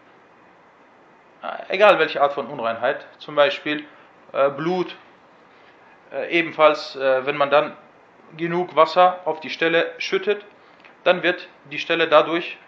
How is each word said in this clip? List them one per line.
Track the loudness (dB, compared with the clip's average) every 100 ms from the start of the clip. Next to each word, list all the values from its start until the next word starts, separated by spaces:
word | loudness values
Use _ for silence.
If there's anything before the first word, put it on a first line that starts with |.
| _ -20 _ _ -20 _ _ _ _ _ -20 -20 _ _
Äh, | -14 -12 -6
egal | 2 4 4
welche | 2 0
Art | 0
von | -2 -8
Unreinheit, | -6 -6 -2 -4 -4 -10 -20
zum | -4 2
Beispiel, | 2 0 -4 -6 -8 -20 -20 -20 -8
äh, | -2 -2
Blut, | -2 -4 -2 -4 -10 -20 _ _ _ _ -20 -20 -20 -20 -20 -14
äh, | -10 -4 -2
ebenfalls, | -2 4 4 4 -6 -4
äh, | 0 0
wenn | 0 -2
man | 2
dann | 2 2 -6 -20 -20 _ _ -20 -10
genug | -4 -4 0
Wasser | 2 4 6 4 4
auf | -6 -6
die | -8
Stelle | -2 0 2 0 -6
schüttet, | -4 -4 -2 -4 -8 -20 -20 -20 -20 -4
dann | 0 0
wird | 0 -4 -8 -20 -16
die | -10
Stelle | -4 -2 4
dadurch | 4 4 -2 -6 -14